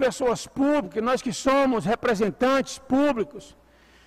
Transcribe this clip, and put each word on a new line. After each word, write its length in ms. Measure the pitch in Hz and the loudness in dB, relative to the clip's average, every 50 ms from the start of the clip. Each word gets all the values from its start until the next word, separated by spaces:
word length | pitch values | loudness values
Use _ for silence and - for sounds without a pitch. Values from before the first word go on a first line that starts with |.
| 262 | -2
pessoas 360 | 254 196 - 269 247 226 170 - - - - | -2 -2 0 -2 -2 -2 -2 -6 -10 -4 -2
públicas, 420 | 277 277 294 294 233 185 - 220 220 240 | 0 2 2 0 -2 -4 -4 -4 -2 0
nós 120 | 262 247 - | -2 -2 -2
que 80 | 254 185 | -4 -6
somos 520 | - - 269 262 277 277 262 240 220 147 175 226 | -2 0 2 4 4 4 2 2 0 0 0 -2
representantes 840 | 233 - 247 233 185 220 202 - - 254 254 269 269 262 - - - - - 254 | 0 0 0 0 0 0 -2 -2 0 0 2 2 2 0 -2 -8 -14 -6 0 2
públicos, 500 | 269 285 294 285 233 196 - - 208 - - - _ _ _ _ _ _ _ _ - - | 2 2 2 2 0 -4 -6 -8 -18 -18 -20 -20 _ _ _ _ _ _ _ _ -20 -20